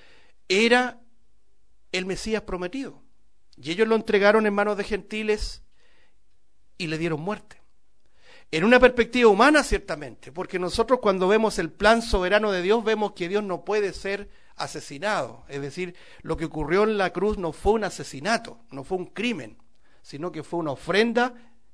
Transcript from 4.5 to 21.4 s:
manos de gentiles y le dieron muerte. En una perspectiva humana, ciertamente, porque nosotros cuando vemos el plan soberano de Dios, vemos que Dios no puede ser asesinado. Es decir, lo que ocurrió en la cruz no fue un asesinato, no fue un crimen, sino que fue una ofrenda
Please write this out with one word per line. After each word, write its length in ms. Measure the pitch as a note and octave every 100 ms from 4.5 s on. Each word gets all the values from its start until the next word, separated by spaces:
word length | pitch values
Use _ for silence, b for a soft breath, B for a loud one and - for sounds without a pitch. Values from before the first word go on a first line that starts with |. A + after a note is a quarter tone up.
manos 220 | G3+ G#3 G3+
de 80 |
gentiles 760 | G#3 G3+ - G#3+ G#3+ G#3 - - - - - - - - - - - - - -
y 100 | E3+
le 100 | D#3
dieron 220 | E3+ D#3
muerte. 400 | F3 G#3 - - - - - - - b b b b
En 140 | D#3+
una 140 | G3+ B3
perspectiva 500 | B3 B3 A3+ B3 A#3
humana, 360 | G3 C4 D4+
ciertamente, 680 | - G3+ - D#3 D3 A2 -
porque 280 | D3 F3+ F#3
nosotros 420 | F3+ - A3+ B3+
cuando 260 | G#3+ F#3+ F#3
vemos 320 | A3 A3 -
el 120 | E3
plan 300 | - G#3 A3+
soberano 520 | A3+ G3+ F3+ G#3 G#3+
de 100 | F#3
Dios, 220 | F3+ A3+
vemos 280 | G#3+ G#3+ G3+
que 160 | - F3
Dios 140 | G3+
no 220 | G#3 E3+
puede 280 | - G#3 G3
ser 360 | - G3 G3 G3+ b b
asesinado. 880 | b D3+ D#3 - C#3+ G3 G3 A#2+ A#2 -
Es 120 | C#3
decir, 360 | C#3+ D3+ F3+ - B B
lo 140 | D#3 D#3
que 80 |
ocurrió 400 | D#3 D#3 D3 F#3
en 120 | A3 G#3
la 160 | F#3
cruz 260 | F3+ G3+ G#3+
no 140 | E3
fue 200 | - F#3+
un 120 | A3+
asesinato, 760 | G3 - C#3+ C#3 E3 A3+ A#3 - -
no 140 | C3+
fue 140 | C3+ F#3
un 80 | F3+
crimen, 520 | - A#3+ F#3+ A2+ - - - - -
sino 280 | - C#3+ F3
que 140 | D#3
fue 160 | D3 F3
una 100 | D#3
ofrenda 600 | B2+ - F#3+ A#3 A#3 B3 A#3+